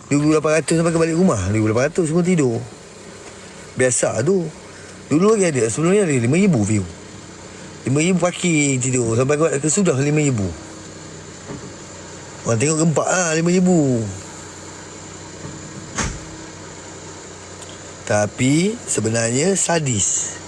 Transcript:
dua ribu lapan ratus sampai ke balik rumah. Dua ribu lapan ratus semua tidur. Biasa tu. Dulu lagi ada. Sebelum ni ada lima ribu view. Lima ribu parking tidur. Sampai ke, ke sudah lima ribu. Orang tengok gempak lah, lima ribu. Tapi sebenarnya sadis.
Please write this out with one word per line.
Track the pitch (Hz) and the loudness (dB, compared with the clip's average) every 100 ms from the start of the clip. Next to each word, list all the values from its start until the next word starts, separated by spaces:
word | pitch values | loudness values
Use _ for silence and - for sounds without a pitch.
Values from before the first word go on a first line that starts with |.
| - | -2
dua | 143 | 2
ribu | 151 | 4
lapan | 156 156 156 | 4 4 2
ratus | 147 165 | 2 2
sampai | 170 | 4
ke | 165 | 2
balik | 165 160 | 2 4
rumah. | 185 117 92 | 4 4 0
Dua | 107 | 2
ribu | 110 | 2
lapan | 110 143 | 2 2
ratus | 160 160 | 2 0
semua | 165 | 2
tidur. | 175 180 131 113 120 - - - - - - - - - - | 2 4 2 0 -6 -14 -20 -18 -18 -18 -18 -18 -18 -18 -10
Biasa | - 127 120 - 98 | 0 0 2 0 0
tu. | 135 196 160 - - - - - - | 2 2 0 -8 -18 -18 -18 -18 0
Dulu | 147 202 | 4 6
lagi | 220 180 | 6 4
ada. | 135 113 | 2 0
Sebelum | - 165 | 2 4
ni | 202 | 4
ada | 185 | 4
lima | 135 117 160 | 2 4 4
ribu | 202 135 | 4 4
view. | 101 107 87 - - - - - - - - - - | 4 2 0 -8 -18 -18 -18 -18 -18 -18 -18 -8 0
Lima | 135 170 | 2 4
ribu | 185 | 4
parking | 175 - 180 156 143 135 | 2 0 2 2 2 0
tidur. | 131 127 117 113 | 0 0 2 2
Sampai | 131 | 2
ke, | 147 160 139 156 | 2 2 2 0
ke | |
sudah | 156 180 131 | 2 2 2
lima | 143 151 | 2 2
ribu. | 147 120 95 80 - - - - - - - - - 104 - - - - - - - - - | 2 2 -2 -4 -14 -16 -16 -16 -16 -16 -18 -16 -14 -14 -14 -16 -18 -18 -16 -16 -16 -6 0
Orang | 113 | 2
tengok | 143 156 170 | 2 4 4
gempak | 147 120 | 4 2
lah, | 175 170 | 2 2
lima | 160 170 | 2 4
ribu. | 180 180 175 139 120 104 95 - - - - - - - - - - - - - - - - - - - - - - - - - - - - - - - - - - - - - - - | 4 6 6 4 2 -2 -8 -12 -16 -16 -16 -16 -16 -16 -16 -16 -16 -16 -14 -14 -14 -14 -14 -10 -6 -6 -6 -12 -16 -16 -16 -16 -16 -16 -16 -16 -16 -16 -18 -18 -18 -16 -16 -16 -12 0
Tapi | 104 104 - 131 151 190 240 | 2 2 2 4 4 2 0
sebenarnya | - - 107 113 113 127 170 190 | -4 -2 0 0 0 2 2 2
sadis. | - 170 143 110 92 - - - | 2 0 0 0 0 -2 -4 -8